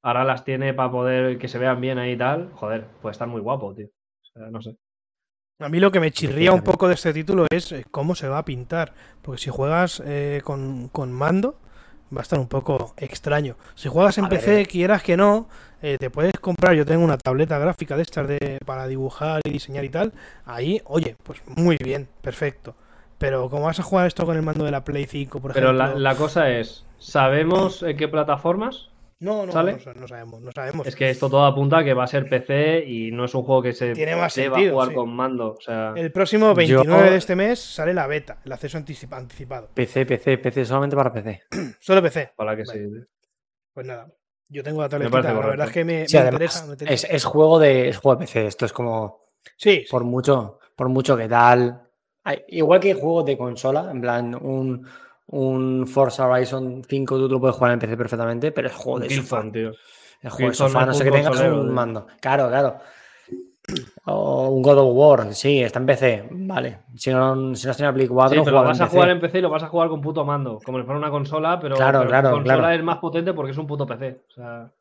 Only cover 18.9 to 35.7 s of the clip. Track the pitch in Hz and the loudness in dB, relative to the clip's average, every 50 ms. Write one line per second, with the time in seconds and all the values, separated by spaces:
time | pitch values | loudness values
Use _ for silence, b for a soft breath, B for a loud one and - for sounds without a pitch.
18.9 | 135 135 135 131 - - 151 156 160 156 151 151 147 143 - - 135 143 143 135 | -8 -6 -8 -8 -8 -6 -6 -4 -4 -4 -4 -6 -8 -8 -10 -10 -10 -10 -10 -6
19.9 | 120 - 208 226 - B B B B B B 127 120 117 123 156 190 220 - - | -4 -4 -4 -4 -6 B B B B B B -14 -10 -6 -4 -4 -4 -4 -6 -2
20.9 | 143 165 156 - 110 _ _ - - - - - 131 - 170 175 165 143 - 131 | -2 -2 -2 -2 -8 _ _ -18 -18 -18 -18 -12 -4 0 2 2 2 0 -2 -6
21.9 | 139 143 135 - _ - - 131 127 - 156 143 135 - - 113 - b b b | -6 -6 -8 -12 _ -12 -12 -12 -8 -6 -6 -6 -6 -8 -20 -20 -20 b b b
22.9 | b b b b b - 147 139 135 135 127 127 135 147 147 160 160 - 175 - | b b b b b -6 -4 -2 -2 -2 -4 -4 -4 -4 -2 -2 -4 -4 -6 0
23.9 | 196 185 180 175 - - 180 170 165 160 160 156 156 151 151 147 143 135 131 - | 2 2 2 2 0 -2 -2 -2 -2 -2 -2 -2 -2 -2 -2 -2 -4 -6 -6 -6
24.9 | 143 143 143 135 - 143 143 131 - 135 131 135 127 135 131 131 131 131 127 127 | -6 -6 -6 -6 -8 -10 -10 -10 -12 -12 -10 -4 0 2 4 4 4 4 2 0
25.9 | 135 143 135 135 135 135 151 147 - 175 160 135 123 117 110 113 - - - - | 0 0 0 0 0 0 -2 -2 0 2 2 2 0 -2 -4 -8 -12 -20 -20 -20
26.9 | - _ - - - 147 135 131 139 151 160 165 180 190 190 185 185 - 175 170 | -20 _ -20 -4 0 2 4 4 4 2 2 2 2 2 2 0 -2 -4 -6 -6
27.9 | 151 143 156 147 151 156 147 147 143 143 - 165 175 196 220 254 - - - _ | -4 -4 -4 -2 -2 -2 0 0 -2 -2 0 -2 -2 -2 -4 -8 -8 -10 -18 _
28.9 | _ _ - _ _ _ 165 190 214 214 202 185 170 160 165 190 202 - - 135 | _ _ -20 _ _ _ -8 -6 -4 -4 -6 -4 -2 -2 -2 -2 -2 -6 -12 -20
29.9 | 123 - 127 123 123 117 117 117 110 113 120 127 - 147 135 131 151 165 135 135 | -20 -18 -18 -18 -18 -18 -18 -18 -20 -18 -20 -16 -12 -10 -10 -8 -8 -8 -8 -8
30.9 | 131 - 135 131 131 131 - 135 131 139 143 139 139 139 139 139 156 165 156 143 | -6 -2 -2 -2 0 0 -2 2 4 6 6 6 4 2 0 2 2 2 4 2
31.9 | 131 123 127 123 - 139 131 135 135 123 127 - 143 143 147 156 160 165 156 135 | 2 0 0 -2 -2 -4 -2 0 -2 -2 -2 -2 0 0 2 2 0 0 -2 -4
32.9 | 120 113 113 113 113 120 123 123 - 131 123 131 131 131 120 123 120 - 131 120 | -6 -6 -6 -6 -4 -4 -6 -4 -4 -4 0 2 2 2 2 0 -4 -2 -4 -4
33.9 | 117 113 156 156 165 175 170 165 - 131 135 135 131 127 202 190 147 131 127 127 | -2 -4 -4 -2 -2 -2 -2 -2 -2 -4 -2 0 2 2 2 2 2 2 0 0
34.9 | 127 127 120 117 117 123 127 131 131 123 117 110 110 - - - | -2 -4 -4 -4 -4 -4 -4 -4 -2 -4 -6 -6 -8 -10 -10 -8